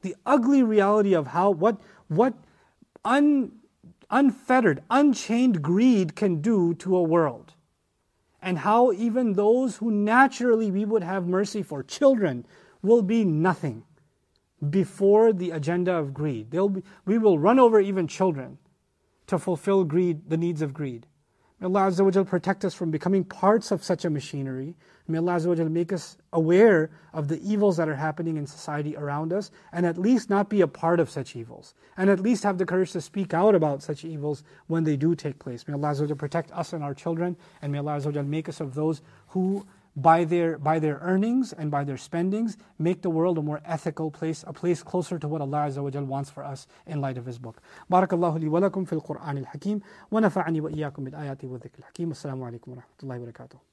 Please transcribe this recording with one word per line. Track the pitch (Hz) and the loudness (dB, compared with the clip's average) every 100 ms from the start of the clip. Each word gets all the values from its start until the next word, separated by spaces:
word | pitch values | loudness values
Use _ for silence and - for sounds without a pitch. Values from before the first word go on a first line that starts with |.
the | 190 170 - | -10 -8 2
ugly | 277 233 277 | 2 4 4
reality | 233 214 196 214 202 | 6 4 4 4 4
of | 180 135 | 2 2
how, | 160 196 | 0 2
what, | 170 202 208 - - _ | 2 0 0 -10 -20 _
what | 160 254 - _ _ _ _ _ - 208 | 2 2 0 _ _ _ _ _ -10 0
un-, | 269 294 285 233 - _ _ - _ _ | 2 4 2 -2 -8 _ _ -20 _ _
unfettered, | 240 277 - - 254 226 139 - | 2 2 2 2 4 4 2 0
unchained | 269 294 240 - 233 254 185 | 2 4 2 -2 0 2 2
greed | 143 180 254 220 175 - | 2 4 6 4 2 0
can | 202 165 | 0 0
do | 175 214 170 170 | 2 2 2 0
to | 185 180 | 0 2
a | |
world, | 165 170 156 117 - _ _ _ _ _ _ _ _ _ | 4 4 2 -2 -18 _ _ _ _ _ _ _ _ _
and | 185 175 | -6 -4
how | 185 226 247 | 2 4 4
even | 190 233 226 240 | 2 -2 0 0
those | 190 208 240 262 - | 2 4 2 2 -2
who | 233 | -2
naturally | 208 208 240 269 262 240 226 220 | 0 4 6 4 4 0 2 2
we | 190 208 | -2 0
would | 220 | -2
have | 170 190 175 | -2 -4 -2
mercy | 185 202 214 | -2 -2 -6
for, | 180 143 | -8 -10
children, | 131 - 277 262 180 123 - _ _ _ | -10 2 2 4 0 -2 -10 _ _ _
will | 190 233 | 2 4
be | 190 226 | 4 2
nothing | 202 156 175 175 151 113 - _ _ _ _ _ _ _ 147 | 2 2 2 0 -6 -8 -16 _ _ _ _ _ _ _ -2
before | 180 180 - 196 208 226 | 0 -2 0 4 6 6
the | 196 180 | 2 -4
agenda | 160 143 175 180 175 | -4 -2 -2 0 -2
of | 143 | -4
greed. | 139 151 117 110 | -4 -4 -4 -6
They'll | 156 196 | -2 0
be, | 190 - - - | -2 -8 -14 -2
we | 226 | 2
will | 220 165 | 4 4
run | 170 254 | 4 6
over | 240 220 | 6 6
even | 196 190 165 | 2 -2 -4
children | - 190 143 127 135 _ _ _ _ _ _ - | -2 -2 -2 -10 -18 _ _ _ _ _ _ -6
to | 175 | -4
fulfill | - 170 - 196 | -2 -4 0 0
greed, | 170 160 180 156 147 | 2 0 0 -2 -4
the | 160 | -2
needs | 170 160 | -2 -2
of | 151 | -6
greed. | 135 143 120 - _ _ _ _ _ | -6 -8 -8 -16 _ _ _ _ _
May | 185 | -2
Allah | 196 190 | 2 2
Azza | 180 | 4
wa | 196 | 4
Jal | 185 190 | 4 0
protect | 180 180 196 196 | -2 -2 -2 -2
us | |
from | - 170 | -4 -4
becoming | 156 180 196 | -2 0 0
parts | 185 - 196 220 - | 0 0 4 4 2
of | 185 | -6
such | - 175 | -2 -4
a | 180 | -2
machinery. | 147 - 143 135 131 139 175 _ _ - | -4 -6 -8 -8 -8 -10 -14 _ _ -6
May | 160 | -2
Allah | 175 | 0
Azza | 175 165 | 0 0
wa | 170 | 0
Jal | 160 | 0
make | 165 175 | -2 -2
us | 185 - - _ | -6 -8 -20 _
aware | 165 160 180 226 175 156 - _ | -2 4 6 8 6 2 -8 _
of | 160 143 | -6 -4
the | 160 196 | -4 -2
evils | 208 208 170 | 2 2 2
that | 160 | -2
are | 139 | -2
happening | 156 151 165 156 | -4 -4 -6 -6
in | 143 | -8
society | - - 147 151 147 | -12 -10 -6 -6 -6
around | 147 143 160 | -6 -6 -4
us, | 185 196 - - | -4 -6 -16 -12
and | 170 175 | -2 -2
at | 170 | 0
least | 196 254 - | 2 0 2
not | 196 202 | 0 0
be | 208 | 2
a | 165 | 0
part | - 165 170 | 0 0 2
of | 151 | 0
such | - 131 123 | -4 -10 -12
evils, | 113 - - _ _ - | -16 -18 -20 _ _ -2
and | 190 | 2
at | 190 | 2
least | 202 226 | 2 0
have | 202 185 | 0 -2
the | 180 | -2
courage | 185 180 | -2 -2
to | 180 | -4
speak | - 202 185 | -8 -8 -4
out | 170 208 | 2 4
about | 196 156 139 | 4 2 -2
such | - 147 | -8 -10
evils | 160 156 147 147 - - _ | -10 -8 -6 -8 -10 -20 _
when | 165 | -2
they | 156 143 | 0 0
do | 156 | 0
take | 170 151 135 | 0 -4 -10
place. | - 120 - | -12 -12 -8
May | 143 | -4
Allah | 147 | -4
Azza | 143 | -2
wa | 147 | -4
Jal | 143 | -4
protect | 147 170 156 | -4 -6 -6
us | - 165 | -10 -8
and | 170 | -8
our | 143 139 | -8 -8
children, | 170 165 175 175 - _ | -6 -4 -4 -6 -14 _
and | 147 | -6
may | 143 | -6
Allah | 147 | -4
Azza | 147 143 | -4 -4
wa | |
Jal | 147 | -4
make | 143 156 156 | -4 -6 -6
us | 143 | -10
of | 143 | -8
those | 131 156 156 - _ _ | -4 -2 -4 -8 _ _
who, | 185 185 196 - _ _ | -2 -2 -2 -8 _ _
by | - 160 165 | 2 4 6
their, | 165 175 165 151 | 4 2 0 0
by | 147 160 | 0 0
their | 151 143 | 0 -2
earnings | 175 190 220 254 247 | 0 0 2 0 -2
and | - 151 | -4 -4
by | 143 | -2
their | 143 131 | -4 -8
spendings, | - 170 180 208 226 - _ _ | -6 -4 -2 -2 -4 -6 _ _
make | 160 185 | -2 -2
the | 190 | -2
world | 160 175 165 | 0 0 0
a | |
more | 151 147 160 | -4 -6 -6
ethical | 160 170 151 160 | -6 -6 -6 -8
place, | 147 160 156 - | -6 -8 -8 -12
a | |
place | 147 175 170 | -6 -2 -2
closer | - 180 - 170 | -2 -6 -4 -6
to | 147 | -6
what | 156 | -6
Allah | 139 147 147 | -4 -2 -4
Azza | 135 | -4
wa | 143 | -6
Jal | 139 139 | -6 -6
wants | 135 139 | -6 -8
for | - 139 | -12 -14
us | 131 - _ - | -14 -18 _ -10
in | 151 | -6
light | 139 127 | -6 -6
of | 123 | -12
His | 120 | -14
book. | 120 - _ - - | -16 -18 _ -20 0
Barakallahu | 185 185 180 175 160 | 0 2 0 0 -2
li | 156 | -2
wa | 165 | 0
lakum | 190 190 180 | 0 -2 -6
fil | 160 | -6
Qur'anil | - 151 160 139 131 | -8 -12 -8 -10 -10
Hakim, | 147 196 208 - - - | -10 -6 -6 -10 -20 -6
wa | 214 | 0
nafa'ani | 214 185 160 160 | 0 0 -2 -4
wa | 156 | -4
iyyakum | 151 151 143 | -6 -8 -8
bil | 131 | -12
ayati | 147 143 135 | -10 -12 -12
wa | 131 127 | -12 -14
dhikril | - _ | -16 _
hakim. | - - 170 | -20 -10 -8
Assalamu | 143 143 131 123 | -8 -10 -10 -10
alaikum | 117 - | -14 -16
wa | 123 | -18
rahmatullahi | - _ 135 123 | -20 _ -12 -12
wa | 120 | -12
barakatuh. | 113 127 131 _ | -18 -20 -20 _